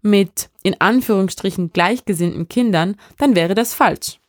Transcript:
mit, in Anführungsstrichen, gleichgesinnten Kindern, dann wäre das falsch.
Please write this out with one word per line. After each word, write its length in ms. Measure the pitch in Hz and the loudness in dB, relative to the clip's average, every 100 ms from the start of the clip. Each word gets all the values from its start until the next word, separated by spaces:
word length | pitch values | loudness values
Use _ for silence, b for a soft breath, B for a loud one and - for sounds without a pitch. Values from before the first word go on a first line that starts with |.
mit, 480 | 208 202 190 - - _ | 4 2 2 -6 -14 _
in 180 | - - | -6 0
Anführungsstrichen, 920 | 185 247 247 202 190 - 196 185 175 | 2 2 2 0 0 -4 -6 -4 -4
gleichgesinnten 760 | - 175 247 - 170 175 - 170 | 0 0 0 -4 -2 -2 -4 -4
Kindern, 480 | - 240 175 175 208 b b | -2 0 0 -2 -6 b b
dann 160 | 285 | 2
wäre 200 | 196 170 | 2 2
das 200 | 196 240 | 0 -2
falsch. 460 | - 240 - - - | 2 0 0 -10 -14